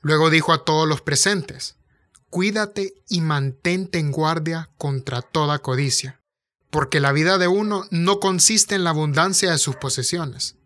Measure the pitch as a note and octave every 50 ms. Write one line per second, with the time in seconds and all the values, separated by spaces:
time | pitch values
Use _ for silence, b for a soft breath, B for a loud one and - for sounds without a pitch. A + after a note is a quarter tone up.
0 | - D3 D#3 D3+ D#3 D#3+ D#3 D#3+ D#3 - E3 D3+ - - D#3 D#3 D#3+ D#3 D#3 C#3
1 | - - C#3+ C3 - G3 G#3 F#3+ C#3+ - - C3 - - - _ _ b b b
2 | b b b - _ _ - F3 F#3 G#3 G#3 G#3+ G#3+ G3+ G#3 G#3 G3 F#3+ F#3+ _
3 | _ - G3+ F3 D#3+ D#3+ D3+ C#3+ C3+ C3+ C3 - _ F3 F3 F#3 F#3+ F3+ - F3
4 | D#3 D3 C3 D#3 D#3 D#3 E3 E3 D#3 E3 E3 E3 D#3+ - _ _ - C#3+ C#3 C3
5 | B2+ - A2+ A#2+ - _ _ D#3+ D3+ D3 D3 C#3+ - - B2+ B2+ C#3+ C3+ A#2+ -
6 | - C3 - _ _ _ _ _ _ _ _ _ _ _ - D3+ C#3 C3+ - D#3
7 | C#3 C#3 C#3 D3+ D#3 F3 F#3+ F#3+ F3+ F3 F#3 G3+ G#3+ G#3+ G#3 F#3+ F#3 - F#3+ E3
8 | E3+ F#3 G3+ G3+ G3 G3 F#3 F3 - - A3 G#3 - - G3+ G3 F3+ E3+ D#3+ D3+
9 | D#3 D3 C#3+ D#3 E3 F#3+ F#3+ - - F#3 E3 C#3+ - D3+ B2+ - - C3+ - -
10 | B2 - - F3 E3 C#3 A#2+ - - - - _ _